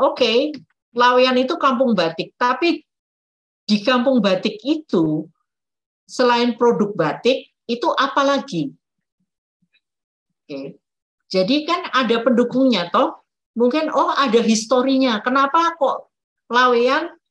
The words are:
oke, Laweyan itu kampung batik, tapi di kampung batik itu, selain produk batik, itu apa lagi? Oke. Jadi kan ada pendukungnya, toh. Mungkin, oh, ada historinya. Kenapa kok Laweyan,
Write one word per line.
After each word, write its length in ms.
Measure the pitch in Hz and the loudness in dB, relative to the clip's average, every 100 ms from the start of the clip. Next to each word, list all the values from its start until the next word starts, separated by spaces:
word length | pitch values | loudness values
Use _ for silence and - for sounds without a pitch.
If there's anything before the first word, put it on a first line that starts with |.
| 277 | -2
oke, 280 | 302 233 233 302 294 - _ _ | 0 0 0 -2 -6 -18 _ _
Laweyan 460 | 233 247 254 254 254 | 0 2 4 2 2
itu 160 | 254 339 | 0 0
kampung 400 | 277 247 254 196 | 0 2 0 0
batik, 400 | 165 165 175 _ | -2 -4 -12 _
tapi 480 | 247 254 339 320 - _ _ _ _ _ _ _ - | -2 0 -2 -2 -8 _ _ _ _ _ _ _ -2
di 120 | 208 | -2
kampung 400 | - 254 254 262 | 0 0 2 2
batik 400 | 196 185 220 - | 2 0 -2 -6
itu, 640 | 254 311 - 190 156 156 160 _ _ _ _ _ _ _ _ | -4 -4 -2 -2 0 -4 -8 _ _ _ _ _ _ _ _
selain 480 | - 247 240 240 233 | -2 0 2 0 0
produk 340 | 240 190 202 | 0 2 0
batik, 560 | 202 151 135 233 262 - _ - | 0 0 0 0 0 -4 _ -8
itu 240 | 233 480 - | -4 -2 0
apa 240 | 269 285 | 0 0
lagi? 480 | 277 277 - 170 139 - _ _ _ _ _ _ _ _ _ _ _ _ _ _ _ _ _ | 0 0 -2 -6 -6 -8 _ _ _ _ _ _ _ _ _ _ _ _ _ _ _ _ _
Oke. 320 | 139 139 - _ _ _ _ _ | -14 -14 -16 _ _ _ _ _
Jadi 400 | 190 185 294 302 | -2 0 0 0
kan 240 | 349 339 | -4 -2
ada 320 | 254 233 233 | -2 0 0
pendukungnya, 640 | 262 240 240 240 262 208 175 | 2 2 0 0 0 0 0
toh. 320 | 214 311 - _ _ _ 226 | 0 -2 -4 _ _ _ -2
Mungkin, 320 | 247 302 302 | 0 0 -2
oh, 240 | 269 339 285 | 0 0 0
ada 240 | 277 226 | 0 2
historinya. 800 | 220 220 - 254 262 269 262 214 | 2 0 0 0 2 2 0 0
Kenapa 560 | 247 269 277 330 330 330 | -2 0 2 2 0 0
kok 320 | 262 - - _ _ _ _ | -2 -2 -10 _ _ _ _
Laweyan, 640 | 233 254 233 247 294 330 - _ | 0 2 2 2 0 -4 -12 _